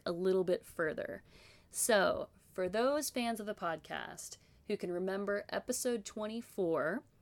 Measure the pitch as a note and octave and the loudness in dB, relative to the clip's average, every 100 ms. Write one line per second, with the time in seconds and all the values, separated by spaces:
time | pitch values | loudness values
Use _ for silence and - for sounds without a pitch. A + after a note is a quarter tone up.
0 | - E3+ F#3 F#3+ F3+ F3+ - - D#3 - | -6 0 4 4 4 0 -2 -2 -2 -2
1 | - - - - - - - - - G#3 | -6 -8 -14 -20 -20 -20 -10 -2 4 6
2 | F3 - C#3+ - - - F3+ G#3 B3+ D4 | 6 2 -4 -10 -10 -4 0 2 2 2
3 | - B3+ A#3 A3 G#3 G#3+ F3 D#3+ - D#3+ | -2 -2 -2 -4 -6 -4 -4 -4 -6 -8
4 | - F3+ - - - - - G3+ F3+ F3 | -8 -10 -14 -16 -20 -14 -4 -2 -2 -2
5 | F#3 G3 G3+ G3+ - G#3 - B3 B3+ A#3 | -2 -2 -2 -2 -2 -6 -2 -2 -2 -2
6 | - A3 G#3+ A3+ - - E3+ D#3 D3+ A#3 | -4 -6 -6 -6 -8 -2 2 2 2 -2
7 | - _ | -6 _